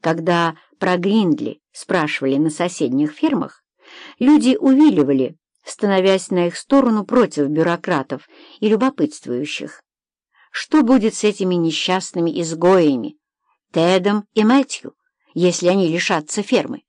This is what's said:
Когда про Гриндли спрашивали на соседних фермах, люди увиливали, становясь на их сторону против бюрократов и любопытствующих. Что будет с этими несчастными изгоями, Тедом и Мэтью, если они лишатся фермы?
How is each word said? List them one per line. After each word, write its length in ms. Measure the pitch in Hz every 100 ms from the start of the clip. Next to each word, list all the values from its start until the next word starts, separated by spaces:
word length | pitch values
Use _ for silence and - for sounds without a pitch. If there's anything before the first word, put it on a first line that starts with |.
Когда 560 | 165 165 165 170 170 160 _ _
про 180 | 185 180
Гриндли 640 | 185 220 190 147 110 - _
спрашивали 640 | - - 190 151 - 135 139
на 140 | 156
соседних 640 | 151 175 180 143 127 151
фермах, 500 | - 311 262 139 - _ _ _ - - -
люди 380 | 247 302 226 262
увиливали, 760 | 269 269 302 185 139 139 127 - _ _
становясь 680 | - - 208 190 190 190 -
на 180 | 185 175
их 100 | -
сторону 480 | - 277 262 214 196
против 420 | 254 202 - 143
бюрократов 800 | 151 160 170 - 165 131 131 _ - - -
и 80 | 214
любопытствующих. 1120 | 214 254 - 151 - - 123 147 - - - _ _ _ _ _ _ _
Что 320 | - - 311
будет 320 | 233 262 214 -
с 80 |
этими 320 | 214 202 185 180
несчастными 880 | 165 156 - 185 185 - 170 151
изгоями, 760 | 165 160 175 190 160 131 113 - _ _ _ _ _
Тедом 560 | - 170 185 185 208 202
и 100 | -
Мэтью, 500 | 214 269 269 - - _ _ _ _
если 340 | - 180 175 175
они 200 | 190 175
лишатся 560 | 165 - 175 151 -
фермы? 400 | 202 240 160 -